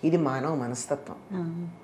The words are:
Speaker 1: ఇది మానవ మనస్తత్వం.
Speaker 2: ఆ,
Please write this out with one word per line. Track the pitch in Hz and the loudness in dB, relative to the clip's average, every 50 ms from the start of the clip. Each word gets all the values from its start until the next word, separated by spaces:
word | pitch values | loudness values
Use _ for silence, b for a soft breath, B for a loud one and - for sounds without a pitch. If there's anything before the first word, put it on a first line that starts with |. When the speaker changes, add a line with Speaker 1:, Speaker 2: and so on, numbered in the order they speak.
| - | 2
Speaker 1:
ఇది | 160 165 | 4 6
మానవ | 175 156 135 131 135 131 156 160 | 6 4 4 2 2 0 0 0
మనస్తత్వం. | 143 120 120 123 123 - - - - - - - - - - 196 | 0 0 -2 -4 -4 -2 -2 -2 -2 -4 -6 -12 -12 -10 -8 -4
Speaker 2:
ఆ, | 180 170 165 165 170 175 170 - - | -4 -4 -4 -4 -4 -6 -8 -10 -12